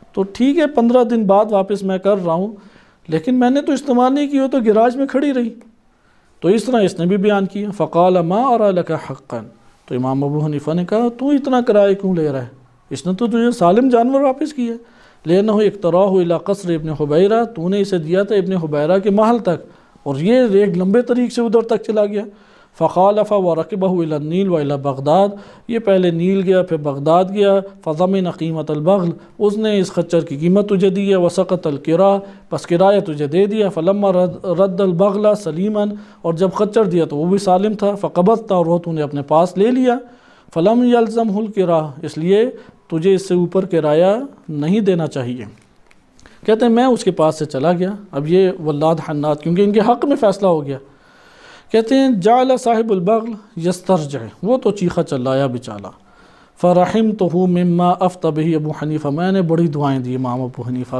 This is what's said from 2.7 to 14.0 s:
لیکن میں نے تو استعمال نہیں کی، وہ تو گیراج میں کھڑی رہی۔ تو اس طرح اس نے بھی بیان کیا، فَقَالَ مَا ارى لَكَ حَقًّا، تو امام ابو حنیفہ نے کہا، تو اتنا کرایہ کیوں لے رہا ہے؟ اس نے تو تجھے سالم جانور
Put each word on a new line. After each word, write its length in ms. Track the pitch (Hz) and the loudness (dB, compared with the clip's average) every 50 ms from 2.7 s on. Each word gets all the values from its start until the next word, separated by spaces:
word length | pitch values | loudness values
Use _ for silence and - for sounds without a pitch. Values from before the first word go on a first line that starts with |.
| - - _ _ _ _ _ | -20 -20 _ _ _ _ _
لیکن 280 | - 156 160 - 254 254 | -6 -6 -4 -2 0 0
میں 140 | 247 247 247 | 2 2 2
نے 120 | 269 285 | 2 0
تو 100 | 302 349 277 | 0 0 -2
استعمال 400 | 269 285 294 247 240 247 254 277 | -2 -2 0 2 2 2 2 2
نہیں 140 | 285 294 | 0 0
کی، 120 | 277 285 269 | 0 0 0
وہ 80 | 269 | 0
تو 120 | 262 277 269 | 0 0 0
گیراج 360 | 220 226 202 220 226 247 240 | 2 2 4 4 4 2 2
میں 120 | 277 269 | -2 -4
کھڑی 260 | 277 - 269 285 285 262 | -2 -2 -2 0 0 0
رہی۔ 160 | 254 240 226 - - - _ _ _ _ _ _ _ _ _ _ _ _ _ _ _ | -2 -2 -4 -6 -12 -18 _ _ _ _ _ _ _ _ _ _ _ _ _ _ _
تو 80 | - | 0
اس 160 | 165 208 233 214 | 2 2 2 2
طرح 180 | 254 247 226 | 0 2 2
اس 180 | 196 180 - - | 2 2 0 0
نے 60 | 170 | 0
بھی 120 | 175 202 | 0 0
بیان 280 | 202 190 208 208 196 196 | 2 2 2 2 0 0
کیا، 240 | 185 - 202 208 208 196 | -4 -6 -6 -8 -6 -6
فَقَالَ 440 | - 160 151 - 170 180 180 185 180 | -6 -4 -2 2 2 4 4 4 2
مَا 260 | 165 165 185 220 254 | 0 0 0 0 0
ارى 240 | 277 240 226 214 202 | 0 2 2 2 2
لَكَ 200 | 185 208 185 - | 0 0 -2 -4
حَقًّا، 480 | 160 151 - - 131 - - - 123 117 107 - - _ _ _ _ _ _ | -6 -6 -8 -10 -14 -14 -14 -12 -12 -12 -12 -14 -20 _ _ _ _ _ _
تو 80 | - - | -8 -6
امام 280 | 123 127 131 131 139 139 | -4 -2 -2 -2 -2 -2
ابو 220 | 143 147 151 151 | -2 -2 -2 -2
حنیفہ 260 | 156 147 139 147 156 | -4 -4 -4 -4 -2
نے 140 | 160 175 180 | -2 -2 -2
کہا، 220 | 175 208 220 240 240 233 | -2 -2 0 0 -2 -2
تو 120 | - 254 277 | -2 -2 0
اتنا 320 | 294 269 285 269 262 247 | 0 0 0 0 0 0
کرایہ 340 | 240 240 208 208 202 202 190 | 2 4 4 4 4 4 2
کیوں 200 | 196 196 185 185 | 0 -2 -2 -2
لے 160 | 165 156 147 | 0 -2 -2
رہا 100 | 135 135 | -4 -6
ہے؟ 60 | 123 120 - - _ _ _ _ _ - | -8 -10 -16 -20 _ _ _ _ _ -12
اس 180 | 143 135 - | -12 -8 -6
نے 60 | 180 185 | -4 -2
تو 140 | 185 240 | -2 -2
تجھے 240 | 220 226 233 233 240 | 0 0 2 0 0
سالم 380 | 233 - 175 170 185 226 262 262 | 2 2 4 4 4 4 4 4
جانور 320 | 240 226 | 4 4